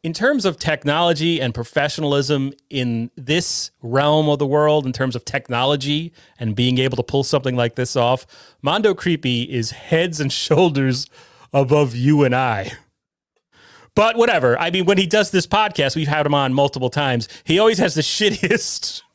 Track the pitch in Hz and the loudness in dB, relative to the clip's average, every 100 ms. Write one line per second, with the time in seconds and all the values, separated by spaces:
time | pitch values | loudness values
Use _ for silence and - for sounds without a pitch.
0 | 165 160 233 285 190 165 - 147 143 151 | -6 -2 0 2 -2 -2 -4 -2 0 2
1 | 170 156 165 165 127 117 117 151 143 - | 2 2 0 0 -2 -4 -4 -2 -2 -2
2 | 147 143 135 143 135 139 _ 139 123 117 | 0 0 0 -2 -2 -8 _ -4 -2 -4
3 | 120 - 123 160 - - - _ 117 131 | -6 -10 -2 -2 -2 -8 -10 _ -2 0
4 | 147 151 151 143 143 147 151 151 131 127 | 4 2 2 0 0 2 4 2 -2 -4
5 | 131 120 - 139 - 120 131 147 135 147 | -4 -4 -6 -8 -4 -2 0 0 -2 -4
6 | 165 _ _ _ 113 104 123 123 131 123 | -6 _ _ _ -6 0 0 2 0 -2
7 | - 139 131 143 131 123 120 - 123 131 | -2 -2 0 0 0 0 -2 -2 -4 0
8 | 120 127 - - - _ 139 190 214 190 | 0 0 -4 -20 -20 _ -2 2 0 0
9 | 175 156 131 120 123 127 113 - - 165 | -2 -2 0 -2 -2 -4 -6 -10 -2 0
10 | 175 156 139 - - 156 180 139 131 127 | 0 -2 -4 -4 0 2 4 2 0 -2
11 | - - - _ - 139 131 151 139 120 | -6 -16 -20 _ -2 0 2 2 2 0
12 | 131 147 135 127 127 104 95 - _ _ | 2 4 4 2 0 -2 -6 -14 _ _
13 | _ _ _ _ _ _ - - _ - | _ _ _ _ _ _ -20 -20 _ 0
14 | 220 233 233 180 127 120 170 185 180 196 | 2 4 2 4 2 2 0 0 2 2
15 | 185 214 202 185 - 202 214 - 139 160 | 2 2 2 0 0 0 0 0 -2 -2
16 | 147 151 147 143 135 131 139 135 127 147 | -2 0 2 2 2 2 0 0 -4 -2
17 | 139 120 110 - - 170 220 196 196 147 | 0 -2 -4 -12 0 4 4 4 0 0
18 | 143 - 202 208 170 - - - - - | -2 0 0 0 0 0 -2 -6 -8 -12
19 | _ | _